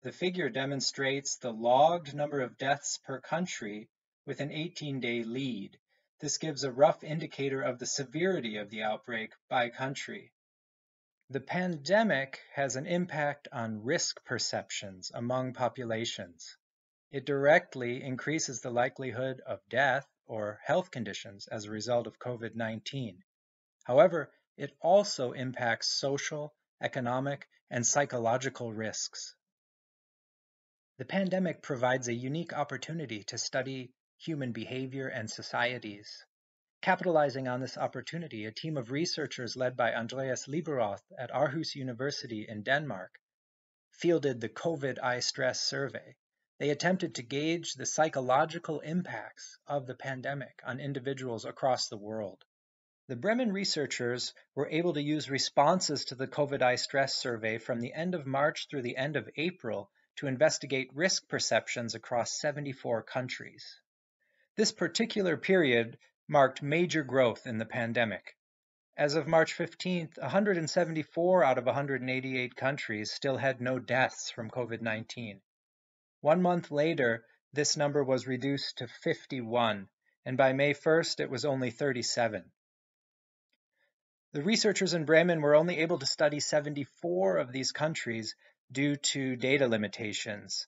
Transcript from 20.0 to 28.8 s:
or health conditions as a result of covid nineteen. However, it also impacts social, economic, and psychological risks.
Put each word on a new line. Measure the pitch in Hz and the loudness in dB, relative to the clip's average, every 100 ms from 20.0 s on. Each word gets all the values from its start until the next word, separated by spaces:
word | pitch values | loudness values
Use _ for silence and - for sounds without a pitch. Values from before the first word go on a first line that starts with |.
| 143 _ _ | -2 _ _
or | 113 104 104 | -6 -6 -6
health | - 156 180 | 0 0 0
conditions | 135 104 98 110 98 - | -6 -6 -6 -10 -16 -10
as | 113 104 | -8 -6
a | |
result | 107 107 120 110 | -6 0 0 0
of | - | -8
covid | 123 123 113 107 | -8 -6 -8 -4
nineteen. | 113 110 - 139 120 90 _ _ _ _ _ _ | -4 -4 -8 -8 -8 -10 _ _ _ _ _ _
However, | - 127 175 170 139 _ _ - | 2 6 6 4 -6 _ _ -12
it | 139 _ | -12 _
also | 160 196 202 - 127 | 4 6 4 -2 -4
impacts | - 127 127 123 113 - - | -2 -6 -2 -2 0 -2 -2
social, | 139 139 - 151 147 _ _ _ | 0 -2 -4 -6 -10 _ _ _
economic, | - 143 120 127 139 139 - _ _ | -6 -4 -2 -2 -2 -6 -12 _ _
and | 127 117 | -2 2
psychological | 147 143 127 113 127 131 - 120 | 2 2 0 2 2 0 -6 -8
risks. | 110 | -6